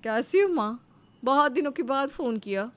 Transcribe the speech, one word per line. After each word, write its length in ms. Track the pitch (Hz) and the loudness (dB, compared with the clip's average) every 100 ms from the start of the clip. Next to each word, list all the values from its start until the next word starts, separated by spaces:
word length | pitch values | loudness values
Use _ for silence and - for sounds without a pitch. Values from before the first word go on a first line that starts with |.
कैसी 360 | 226 220 - 370 | -2 -2 2 2
हो 80 | 403 | 4
माँ? 300 | 330 214 240 _ _ _ _ | 2 -2 -6 _ _ _ _
बहुत 280 | 240 277 294 | 0 4 4
दिनों 180 | 254 285 | 2 -2
के 100 | 277 | -4
बाद 260 | 247 269 277 | -2 0 -2
फ़ोन 300 | 277 262 226 | -4 -4 -4
किया। 320 | 202 196 220 | -4 -6 -6